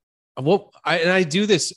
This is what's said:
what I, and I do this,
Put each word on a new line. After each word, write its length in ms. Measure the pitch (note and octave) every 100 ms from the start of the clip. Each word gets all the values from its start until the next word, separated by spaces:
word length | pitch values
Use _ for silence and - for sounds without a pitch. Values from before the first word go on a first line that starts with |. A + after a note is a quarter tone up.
| _ _ _ -
what 340 | C3+ G3 - _
I, 140 | - E3+
and 120 | E3
I 100 | F#3
do 240 | F3+ E3+ G#3
this, 260 | F#3 -